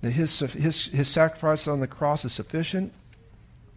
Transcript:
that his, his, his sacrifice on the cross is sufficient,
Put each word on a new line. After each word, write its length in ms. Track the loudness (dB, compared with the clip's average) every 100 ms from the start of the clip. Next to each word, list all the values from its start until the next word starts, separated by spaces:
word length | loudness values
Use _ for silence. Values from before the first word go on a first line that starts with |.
that 120 | 0
his, 260 | 0 0 0
his, 480 | -2 0 0 0 -2
his 220 | 0 0
sacrifice 600 | 4 4 4 0 2 0
on 120 | -2
the 60 | -2
cross 380 | 0 0 0
is 80 | -2
sufficient, 580 | -8 -4 -4 -2 -2 -4 -8 -20 -20 -20 -20 -20 -20 -20